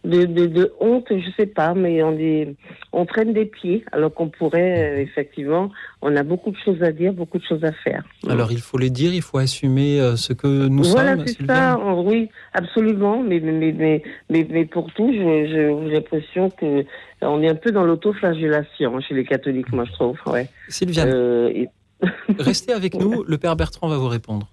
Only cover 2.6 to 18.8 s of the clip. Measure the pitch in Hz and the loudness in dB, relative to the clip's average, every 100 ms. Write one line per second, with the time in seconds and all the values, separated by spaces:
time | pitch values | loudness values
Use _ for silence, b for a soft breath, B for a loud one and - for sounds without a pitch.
2.6 | B B B - 175 - 220 214 214 - | B B B -4 -2 0 0 0 -2 -4
3.6 | 180 208 - 151 156 156 165 - 160 170 | -4 -4 -2 -2 -2 -2 -6 -2 0 2
4.6 | 180 175 151 143 139 - 143 - 143 170 | 2 2 0 -2 -4 -4 -6 -6 -2 0
5.6 | 196 202 B B 143 143 143 180 220 196 | -2 -8 B B 0 0 0 -2 -4 -4
6.6 | - 170 170 156 180 185 160 180 - 160 | -2 0 0 2 -2 -2 -6 -6 -4 -2
7.6 | 160 156 - - - _ - 123 113 117 | -2 -2 -4 -4 -8 _ -2 0 0 -2
8.6 | - 131 127 127 170 180 160 139 131 - | -4 0 0 2 0 0 -2 0 0 0
9.6 | 139 135 143 143 127 117 - 131 143 139 | 0 2 2 2 2 0 -4 -2 2 2
10.6 | 135 139 170 233 269 269 254 233 139 262 | 4 4 4 4 4 2 -2 -4 0 2
11.6 | 262 240 202 175 180 233 220 B B 185 | 2 2 0 0 2 0 -2 B B -6
12.6 | 175 226 220 202 202 226 240 175 160 160 | -2 0 2 2 0 0 0 0 0 0
13.6 | 160 156 156 151 B B - 165 160 165 | 0 2 2 2 B B -2 0 2 0
14.6 | 160 175 165 - 233 226 175 156 151 156 | 0 -2 -6 0 0 2 2 2 2 0
15.6 | 151 147 156 151 151 160 151 180 190 - | 2 0 0 -2 -2 -6 -4 -2 -2 -2
16.6 | 156 143 139 B B B - 147 160 160 | 0 0 -2 B B B -2 2 2 2
17.6 | 233 202 175 165 208 202 190 160 156 151 | 0 2 2 2 0 0 -2 0 0 0
18.6 | 147 - | -2 -4